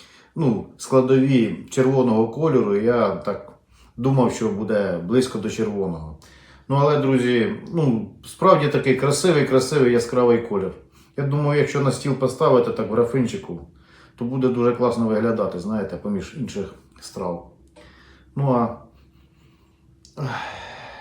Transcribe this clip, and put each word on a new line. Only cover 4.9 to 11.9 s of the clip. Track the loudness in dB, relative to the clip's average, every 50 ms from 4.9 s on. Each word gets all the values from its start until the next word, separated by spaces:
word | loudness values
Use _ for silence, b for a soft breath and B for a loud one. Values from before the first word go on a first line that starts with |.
| -4 -6 -4
близько | 0 0 0 0 0 -4 -6
до | -6 -6
червоного. | -4 -4 -4 -4 -4 -4 -4 -4 -6 -8 -10 -14 -16 b b b b b b b b b b -2
Ну, | 0
але, | 2 4 4 2 2
друзі, | 2 2 2 2 2 2 2 2 2 0 -2 -6 -10 -6
ну, | -2 0 2 2 0 0 -4 -8 -14 -18 -20
справді | -20 -6 2 4 6 6 6 4 2
такий | 0 0 2 2 2
красивий, | 2 2 0 0 2 2 2 4 4 2
красивий, | 4 2 2 2 2 2 4 4 6
яскравий | 4 2 2 0 0 2 4 4 4 4
колір. | 2 -2 -4 -2 -2 -4 -6 -12 -18 b b b b b b
Я | -6 -2
думаю, | -2 0 0 0 2 2 2
якщо | 0 0 0 0
на | 0 0